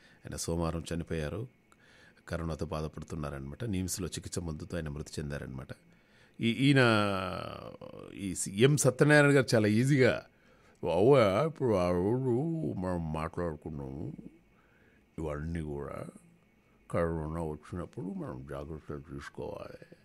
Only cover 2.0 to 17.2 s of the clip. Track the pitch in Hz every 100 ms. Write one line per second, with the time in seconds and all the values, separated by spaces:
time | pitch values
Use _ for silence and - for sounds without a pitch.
2 | - _ - 82 82 78 76 78 78 -
3 | - 82 73 69 69 71 117 92 92 -
4 | 82 - - 92 82 78 85 87 78 73
5 | 73 - 73 71 64 65 67 - _ _
6 | _ _ _ - 117 107 139 135 120 107
7 | 104 95 92 90 - - - - - -
8 | - 50 95 85 - 98 135 147 135 -
9 | 147 151 143 143 120 117 107 107 131 139
10 | 117 64 - _ _ _ _ - - 82
11 | 117 139 104 98 160 - 127 98 90 87
12 | 98 127 131 117 165 165 151 107 92 87
13 | 80 78 80 - 87 76 82 73 67 69
14 | 120 - - _ _ _ _ _ _ _
15 | _ - 78 73 80 85 76 71 67 -
16 | - - _ _ _ _ _ _ - 98
17 | 85 82